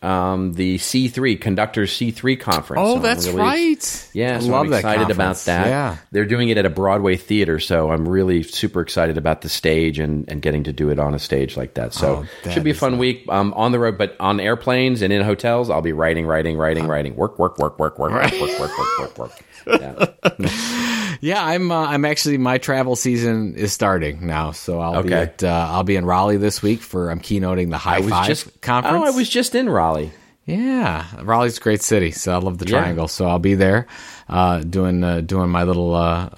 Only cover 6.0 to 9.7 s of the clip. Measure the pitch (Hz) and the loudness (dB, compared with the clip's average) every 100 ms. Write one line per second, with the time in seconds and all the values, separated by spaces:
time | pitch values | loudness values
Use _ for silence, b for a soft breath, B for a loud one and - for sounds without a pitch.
6 | - 101 104 120 120 107 95 78 98 101 | -4 -2 0 0 2 2 2 2 2 2
7 | 98 90 - 104 90 78 - 85 78 80 | 2 0 0 2 2 0 0 2 2 0
8 | 80 95 95 87 82 - 107 90 82 - | 2 2 4 2 0 -4 -2 -2 -2 0
9 | 82 78 76 78 80 - 80 | 0 0 0 -2 -4 -2 0